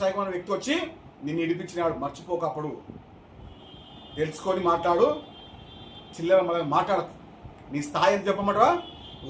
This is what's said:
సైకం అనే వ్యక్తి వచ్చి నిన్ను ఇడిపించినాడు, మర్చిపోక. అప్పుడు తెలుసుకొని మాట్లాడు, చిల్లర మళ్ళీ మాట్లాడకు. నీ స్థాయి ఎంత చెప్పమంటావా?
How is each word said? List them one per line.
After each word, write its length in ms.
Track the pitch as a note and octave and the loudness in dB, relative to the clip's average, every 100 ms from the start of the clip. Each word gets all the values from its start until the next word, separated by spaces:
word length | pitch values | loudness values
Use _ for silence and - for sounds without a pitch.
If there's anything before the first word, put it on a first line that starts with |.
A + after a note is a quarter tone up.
సైకం 200 | F#3+ G3+ | 0 0
అనే 80 | G3 F3 | -2 -4
వ్యక్తి 160 | G3+ G3 | -4 -4
వచ్చి 180 | - E4 D#4+ - - - D3 | 0 -2 -2 -10 -20 -10 -4
నిన్ను 160 | E3 E3 | -2 0
ఇడిపించినాడు, 500 | F3+ F3 E3+ E3 C3 | -2 -4 -2 -2 -2
మర్చిపోక. 400 | C#3+ - F3+ E3+ D#3+ | -6 -8 -6 -2 -2
అప్పుడు 200 | D3+ D3+ A#2 - - - - - - - - - - - - - D3 | -4 -6 -8 -14 -18 -20 -20 -20 -20 -18 -18 -20 -20 -20 -20 -12 -4
తెలుసుకొని 440 | D#3 - F#3+ F#3 F3 | -4 -2 -2 2 2
మాట్లాడు, 360 | E3+ F3 F3 C#4 D4 - - - - - - - - - - | 2 4 4 4 2 -6 -18 -18 -18 -18 -18 -18 -18 -16 -4
చిల్లర 260 | E3+ F#3+ F3 | 4 4 6
మళ్ళీ 180 | E3+ D3+ D#3 | 0 2 2
మాట్లాడకు. 400 | F#3 F3+ - - - - - - - | 2 0 -2 -10 -20 -18 -18 -18 -8
నీ 80 | D3 | -6
స్థాయి 320 | C#3+ D#3+ F#3+ G3+ | -4 2 4 4
ఎంత 120 | G3 | 2
చెప్పమంటావా? 460 | G3 G3+ G3+ C4 F4 - - - - | 0 2 6 6 6 -2 -14 -16 -10